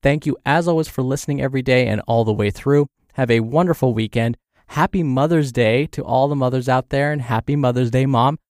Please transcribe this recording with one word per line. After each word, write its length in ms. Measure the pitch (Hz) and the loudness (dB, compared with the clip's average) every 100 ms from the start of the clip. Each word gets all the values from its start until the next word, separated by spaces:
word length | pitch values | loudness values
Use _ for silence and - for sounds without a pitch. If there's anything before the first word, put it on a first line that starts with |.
Thank 220 | 139 151 | 0 -2
you, 120 | 151 131 - | -2 -6 0
as 200 | 151 170 | 0 2
always, 220 | 160 160 | 0 -2
for 140 | - | -4
listening 400 | 127 139 - 143 | -4 -4 -4 -4
every 180 | 135 135 | -2 -2
day 260 | 127 127 120 | 2 2 2
and 140 | 104 - | -2 0
all 180 | 117 | 0
the 80 | 110 | 0
way 180 | 107 104 | 0 0
through. 360 | - - 143 143 _ _ | -2 0 2 2 _ _
Have 160 | - 123 | -6 0
a 100 | 117 | 2
wonderful 520 | 113 147 180 160 131 | 2 0 2 2 0
weekend. 460 | 113 110 120 117 120 _ _ _ | 0 -2 -2 -2 -4 _ _ _
Happy 340 | - 175 196 | -2 -2 0
Mother's 500 | 160 127 151 165 143 | 0 0 2 2 0
Day 320 | 120 110 120 156 | 0 2 2 -2
to 140 | - | -6
all 240 | - 120 139 | -2 0 2
the 60 | |
mothers 360 | 147 127 127 123 | 0 0 -2 0
out 180 | 127 - | -2 0
there, 240 | 139 143 | -2 -2
and 80 | 151 | -2
happy 340 | 120 113 - | -2 -4 0
Mother's 360 | 147 131 123 123 | 0 0 0 0
Day, 160 | 127 135 | 2 2
Mom. 320 | 127 127 156 | 2 2 0